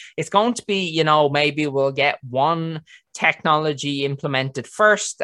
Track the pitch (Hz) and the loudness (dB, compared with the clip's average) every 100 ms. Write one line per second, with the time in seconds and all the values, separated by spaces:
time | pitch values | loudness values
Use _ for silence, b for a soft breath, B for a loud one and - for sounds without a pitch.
0 | B B 151 202 233 233 - 196 175 160 | B B 0 2 2 0 -2 -2 -2 0
1 | 156 151 143 143 147 147 151 139 135 135 | 4 4 4 2 0 0 -2 0 0 2
2 | 139 - 123 127 151 165 165 156 - B | 0 0 -6 -2 0 0 -4 -10 -14 B
3 | _ - 160 - 165 151 156 139 143 139 | _ -2 -2 0 0 2 0 -4 -4 -2
4 | 139 135 147 131 135 135 - - 214 202 | -4 -4 -4 -2 -4 -6 -8 2 4 4
5 | - - | 0 -8